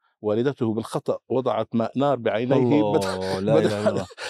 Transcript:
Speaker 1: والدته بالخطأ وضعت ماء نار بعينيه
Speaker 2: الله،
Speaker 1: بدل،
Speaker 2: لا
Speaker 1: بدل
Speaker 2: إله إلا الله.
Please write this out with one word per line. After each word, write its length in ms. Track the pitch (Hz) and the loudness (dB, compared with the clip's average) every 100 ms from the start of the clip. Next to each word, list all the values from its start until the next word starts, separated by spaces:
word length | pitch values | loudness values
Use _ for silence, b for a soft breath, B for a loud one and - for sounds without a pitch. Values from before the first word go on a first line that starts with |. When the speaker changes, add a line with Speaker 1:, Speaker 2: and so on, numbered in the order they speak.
| _ _ | _ _
Speaker 1:
والدته 520 | 104 107 131 131 117 | -2 0 0 0 -2
بالخطأ 460 | 110 113 156 - 101 - | -2 -4 -6 -4 -6 -4
وضعت 460 | 120 123 107 113 117 | -2 0 -2 -2 -2
ماء 160 | 113 123 | -2 0
نار 200 | 139 131 | 0 0
بعينيه 420 | 113 104 123 139 | 0 -2 2 2
Speaker 2:
الله، 400 | 123 - 107 - | 4 4 4 2
Speaker 1:
بدل، 480 | 98 92 95 95 101 | 0 -4 -4 -2 2
Speaker 2:
لا 100 | 110 | 4
Speaker 1:
بدل 120 | 107 | 4
Speaker 2:
إله 140 | 104 | 2
إلا 80 | 107 | 0
الله. 180 | 104 92 - B | -2 -4 -10 B